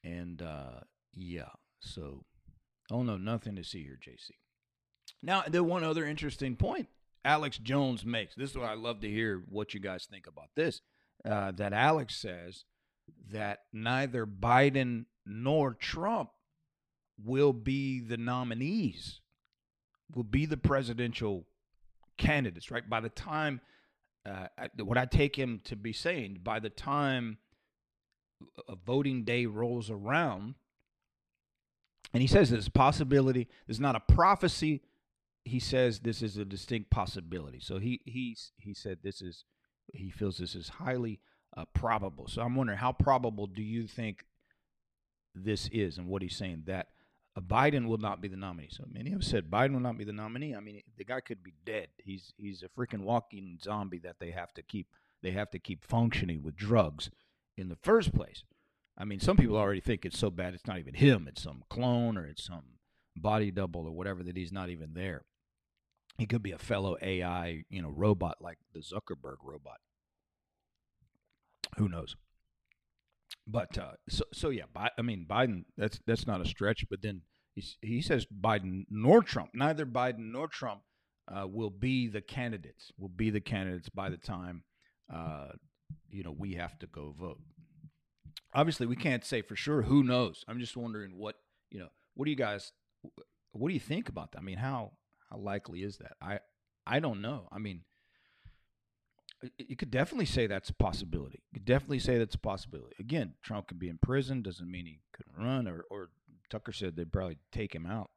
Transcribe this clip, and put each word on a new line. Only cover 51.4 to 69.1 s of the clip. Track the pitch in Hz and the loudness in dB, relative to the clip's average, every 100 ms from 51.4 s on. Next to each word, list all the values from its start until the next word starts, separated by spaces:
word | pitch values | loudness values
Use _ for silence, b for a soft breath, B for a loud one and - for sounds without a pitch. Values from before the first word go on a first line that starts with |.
be | 90 76 85 | -12 -16 -6
dead. | 107 82 - | -6 -6 -14
He's, | 98 95 - - | -12 -12 -12 -12
he's | 101 92 | -12 -10
a | 92 | -12
freaking | - 123 107 | -6 -4 -2
walking | 98 117 - 101 95 85 | 0 0 0 -16 -14 -12
zombie | 98 107 101 87 | -6 -4 -4 -8
that | 87 85 | -10 -12
they | 87 | -10
have | 87 85 - | -8 -10 -14
to | |
keep, | 76 104 - b b b | -8 -8 -8 b b b
they | 90 | -4
have | 92 104 | -2 -4
to | 90 | -8
keep | - 87 - | -8 -10 0
functioning | 117 117 - 90 78 | 2 4 2 -2 -4
with | 73 78 | -6 -6
drugs, | 104 117 82 76 - b b b _ - | 4 4 4 0 -10 b b b _ -10
in | 92 | -8
the | 82 | -2
first | - 226 185 | 6 6 6
place. | - - - - _ _ _ _ - | 2 0 -10 -20 _ _ _ _ -10
I | 104 | -6
mean, | 98 | 2
some | 165 196 | 8 10
people | 123 107 | 10 6
already | 101 98 | 4 2
think | - 107 92 | 0 -2 -2
it's | - | 0
so | 107 | 0
bad | 87 90 | 2 -6
it's | 90 - | -6 -6
not | 90 | -6
even | 67 | -6
him. | 76 139 113 71 | 8 8 8 2
It's | - | -10
some | - 64 - | -12 -12 -10
clone | 117 123 120 117 104 | -2 2 4 2 0
or | 76 | -6
it's | 76 - | -10 -12
some | 85 65 62 _ _ _ - | -12 -16 -20 _ _ _ -4
body | 98 107 104 | 2 4 4
double | 95 92 85 80 | 2 -2 -2 -6
or | |
whatever, | 80 95 90 | -4 -4 -4
that | 90 87 | -6 -6
he's | 87 | -6
not | 95 90 | -6 -6
even | 85 78 | -8 -8
there. | 80 95 78 _ _ _ _ _ _ _ _ _ - | -6 -6 -6 _ _ _ _ _ _ _ _ _ -6
He | 110 | -2
could | 117 | 0
be | 98 | -2
a | 82 | -8
fellow | - 101 95 85 | -2 0 2 -2
A | 95 92 | -2 0
I, | 90 87 85 80 - | 0 -2 -4 -6 -8
you | 95 | -8
know, | 80 | -6
robot | 71 104 92 87 - | 2 4 4 2 -4
like | 87 82 _ | -12 -14 _
the | 80 | -16
Zuckerberg | 73 95 - | -10 -10 -8